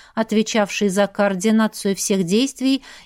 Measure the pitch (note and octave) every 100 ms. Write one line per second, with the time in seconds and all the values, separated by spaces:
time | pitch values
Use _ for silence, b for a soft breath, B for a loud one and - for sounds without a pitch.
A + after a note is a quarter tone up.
0 | b - A3 G#3+ G#3 A3+ G3 - G3+ F#3
1 | G3 - G3+ F#3 G#3+ A3 G#3+ - G3+ F#3+
2 | - G3 E3+ G#3 C4+ - C4 C4+ B B